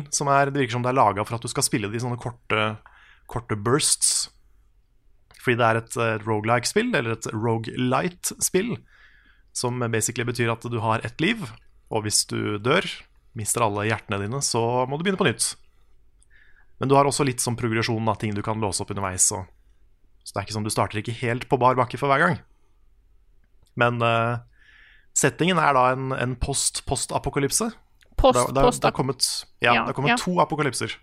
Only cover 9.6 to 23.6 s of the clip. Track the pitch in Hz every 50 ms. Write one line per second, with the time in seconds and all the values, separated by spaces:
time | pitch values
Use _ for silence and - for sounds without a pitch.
9.6 | - 123 123 123 120 113 117 110 104 - 117 123 120 120 117 117 120 117 117 -
10.6 | - 120 117 113 107 113 110 113 - 110 - - 151 196 240 226 170 110 - -
11.6 | - - - - _ - 117 110 104 107 101 - - - 120 113 110 107 104 104
12.6 | 101 123 151 190 190 180 - - - _ _ _ _ _ - 110 104 - - 120
13.6 | 117 107 101 104 101 110 113 101 - - 104 101 98 104 127 139 139 - - 117
14.6 | 113 117 123 127 127 127 139 151 170 202 190 185 202 135 - - - - - -
15.6 | - - _ _ _ - - - _ _ _ _ _ _ - - _ - - -
16.6 | - - - - 127 131 139 139 139 143 - - 147 135 123 - - 123 117 113
17.6 | 123 117 110 113 113 - 117 110 113 113 104 - - 107 104 101 104 113 110 110
18.6 | 110 98 87 - 101 - 101 98 98 95 92 92 - - 104 95 92 - - _
19.6 | _ - _ _ - - _ _ _ _ _ _ - - - 104 98 - 104 110
20.6 | 107 107 - - 107 98 - 107 104 120 117 - 131 117 120 127 - - 143 131
21.6 | 120 127 127 127 123 120 - 120 143 143 139 139 170 - 143 - - _ _ _
22.6 | _ _ _ _ _ _ _ _ _ _ _ _ _ _ _ _ _ _ _ _